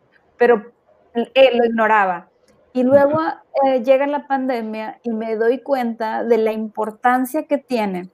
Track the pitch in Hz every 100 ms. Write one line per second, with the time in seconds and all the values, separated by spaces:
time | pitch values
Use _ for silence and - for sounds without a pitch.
0 | _ _ _ - 240 233 - _ _ _
1 | _ 233 233 - 262 240 233 226 214 220
2 | 190 175 180 _ _ _ _ 254 254 277
3 | 285 311 330 - _ - 269 262 233 262
4 | 285 285 285 269 262 247 220 220 220 -
5 | 240 220 226 220 226 254 269 269 240 226
6 | 220 226 226 233 220 220 220 214 214 214
7 | 240 254 262 311 294 285 - 247 208 185
8 | 185